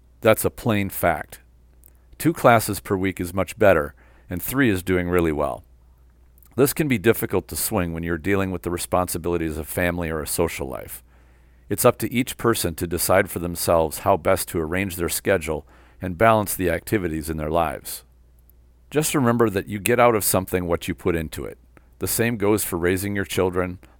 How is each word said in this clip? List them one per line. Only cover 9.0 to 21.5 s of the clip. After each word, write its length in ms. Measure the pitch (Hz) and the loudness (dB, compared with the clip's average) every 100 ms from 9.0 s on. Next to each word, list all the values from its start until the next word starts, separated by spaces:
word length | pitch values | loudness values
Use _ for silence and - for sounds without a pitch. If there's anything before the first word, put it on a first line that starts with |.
| 87 90 82 85 80 76 | -2 -4 -2 -2 -2 -6
of 80 | 76 | -6
family 440 | - 87 87 82 | -2 -2 -2 -4
or 100 | 80 | -6
a 80 | 73 | -6
social 400 | - 82 - 67 | -2 -2 -2 -10
life. 340 | 55 - - _ _ _ _ _ _ - | -10 -12 -16 _ _ _ _ _ _ -8
It's 180 | 104 123 | 2 2
up 120 | - | 2
to 140 | 113 | -2
each 240 | 117 131 - | -2 -2 -2
person 400 | 120 113 87 80 | 0 0 0 -4
to 100 | 87 | -4
decide 420 | 85 - 95 98 | -2 2 2 2
for 100 | - | -2
themselves 600 | 85 85 - 85 80 - | -6 -4 2 2 2 0
how 160 | 98 95 | 0 2
best 300 | 82 95 - | 2 0 0
to 120 | 90 | -4
arrange 340 | 78 92 98 | -2 -2 -4
their 140 | 87 82 | -4 -4
schedule 580 | - - 95 78 76 - - - - | -2 0 0 0 -6 -8 -20 -20 -10
and 160 | 92 85 | -8 2
balance 380 | 113 110 101 | 4 4 2
the 160 | - 87 | -2 -2
activities 580 | 82 - 110 87 78 76 | -2 0 -2 0 -4 -4
in 80 | 78 | -4
their 140 | 76 | -2
lives. 540 | 80 80 55 - - - _ _ _ _ _ _ _ - | 0 0 -4 -12 -14 -16 _ _ _ _ _ _ _ -4
Just 240 | 139 156 | -2 0
remember 340 | 147 120 120 117 | 2 2 4 2
that 200 | 98 - | 2 -4
you 100 | 104 | -4
get 200 | 95 120 | 0 4
out 160 | 120 | 4
of 80 | 110 | 4
something 440 | - 95 92 92 87 | 2 0 0 -2 -2
what 200 | 85 - | -2 -4
you 80 | |
put 220 | 87 95 82 | -4 -2 -2
into 300 | 80 - | -4 -8
it. 100 | 58 | -12